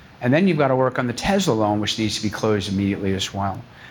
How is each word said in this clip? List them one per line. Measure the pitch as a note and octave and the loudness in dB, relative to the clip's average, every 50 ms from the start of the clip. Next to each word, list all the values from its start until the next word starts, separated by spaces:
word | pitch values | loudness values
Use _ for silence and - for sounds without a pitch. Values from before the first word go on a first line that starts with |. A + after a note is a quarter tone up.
| - - - - B2 | -20 -20 -12 -4 0
And | B2 C3+ | 2 2
then | D#3+ G3 F#3+ | 4 4 4
you've | E3+ D3+ | 4 2
gotta | C#3+ C3 C3 | 2 2 2
work | B2+ C3 B2+ B2+ - | 2 2 0 0 -2
on | B2+ | -2
the | A#2+ A#2 | -2 -4
Tesla | - - - G3 G3+ F#3 E3 A#2 | -2 0 0 0 2 2 2 2
loan, | A2 G#2+ G#2 G#2+ G#2 | 2 2 2 2 0
which | G#2 F#2+ - - | 0 -2 -2 -2
needs | A2 G#2 - | -2 -2 -2
to | - - | -2 -4
be | G#2 | -4
closed | - - - A2 G#2+ G2+ F2+ G2+ | -4 -2 0 0 0 0 0 -2
immediately | F#2+ G2 G2+ G2 G2+ - G2+ F#2+ F#2+ | -2 0 0 0 0 -2 -2 -2 -2
as | F#2 - - - | -2 -4 -4 -4
well." | G2 G2 G2 - - - - - - - - | -4 -4 -4 -6 -8 -12 -16 -20 -20 -20 -16